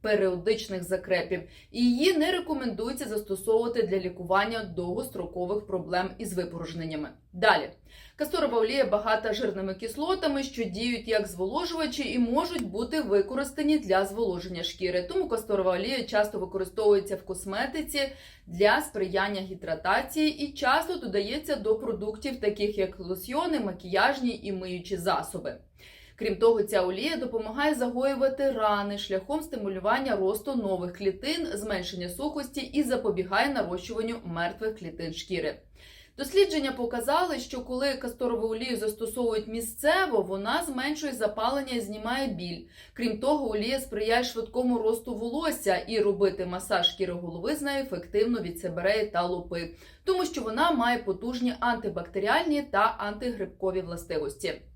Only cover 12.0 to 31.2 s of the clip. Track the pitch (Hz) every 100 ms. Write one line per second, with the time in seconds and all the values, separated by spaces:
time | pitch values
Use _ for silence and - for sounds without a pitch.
12 | 262 247 233 262 359 359 208 190 240 311
13 | 226 202 196 254 277 - 294 302 196 185
14 | 196 202 226 175 180 175 170 - 185 180
15 | 180 381 339 220 - 202 185 180 214 269
16 | - 214 208 196 180 196 185 - 208 202
17 | 196 185 - 185 196 196 269 311 302 285
18 | 269 - - - - 170 208 269 302 208
19 | 185 185 202 196 190 190 - 156 180 214
20 | 269 311 302 302 285 - 262 294 339 359
21 | 240 196 202 277 - 277 214 220 233 180
22 | 208 214 277 247 208 208 202 208 190 -
23 | 175 185 - 269 349 302 202 180 180 185
24 | 233 277 247 220 202 185 185 180 175 185
25 | 175 160 - 170 - - - _ - -
26 | - - 226 190 226 226 208 202 180 190
27 | 285 320 254 226 214 240 294 294 247 240
28 | 269 269 269 269 269 226 214 208 202 202
29 | - 190 190 302 311 247 202 190 190 247
30 | 269 202 185 214 - 262 202 185 180 175
31 | 196 190